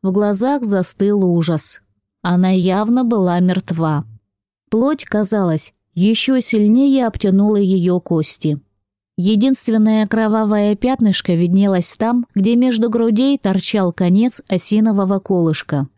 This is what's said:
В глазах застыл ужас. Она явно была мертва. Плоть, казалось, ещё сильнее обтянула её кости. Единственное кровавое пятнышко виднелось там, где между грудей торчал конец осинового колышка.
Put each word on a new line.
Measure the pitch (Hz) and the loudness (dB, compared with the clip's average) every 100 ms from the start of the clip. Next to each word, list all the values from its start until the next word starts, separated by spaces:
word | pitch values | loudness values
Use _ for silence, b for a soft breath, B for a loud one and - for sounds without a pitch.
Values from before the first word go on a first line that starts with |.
В | 190 | -2
глазах | 190 208 196 254 285 | 0 0 0 0 -2
застыл | 233 196 180 - 196 208 | -2 -2 -2 -2 -2 0
ужас. | 185 170 165 160 - - _ _ _ _ | 0 0 0 -2 -4 -8 _ _ _ _
Она | 180 180 185 | -2 0 2
явно | 190 180 185 214 240 | 2 0 0 0 0
была | 247 226 180 175 | 0 0 0 2
мертва. | 180 185 - 165 165 147 110 110 _ _ _ _ _ | 0 0 -4 -4 -2 -2 -6 -16 _ _ _ _ _
Плоть, | 214 262 302 | -2 0 -2
казалось, | - 214 208 220 180 160 - _ _ | -4 -2 0 0 0 -2 -6 _ _
ещё | - 196 220 - 262 | 0 0 2 0 0
сильнее | 233 220 208 233 277 269 226 | 0 0 2 2 2 2 0
обтянула | - 202 190 208 208 | -2 0 2 2 2
её | 196 190 175 180 | 2 2 2 -2
кости. | - 170 156 - 156 143 _ _ _ _ _ - | -2 -2 -2 -4 -4 -4 _ _ _ _ _ -4
Единственное | 180 214 262 269 - 220 214 220 214 | 0 2 2 0 0 2 2 2 0
кровавое | 226 220 220 214 208 208 208 | 0 0 0 0 0 0 0
пятнышко | 247 269 220 185 - | -2 0 0 0 0
виднелось | 170 175 190 196 185 170 - | 0 2 2 2 0 -2 -4
там, | 226 247 240 - | -2 -2 -2 -2
где | 196 | 0
между | 233 254 226 226 | 2 2 0 -2
грудей | 233 233 214 269 277 | 0 0 2 0 0
торчал | 196 190 - 214 185 | 0 -2 -2 -2 -2
конец | 170 180 190 247 - _ | -2 0 2 2 -2 _
осинового | 180 - 208 220 202 190 196 | -4 0 0 0 0 0 -2
колышка. | - 180 165 156 - 143 135 | 0 0 0 -2 -4 -4 -4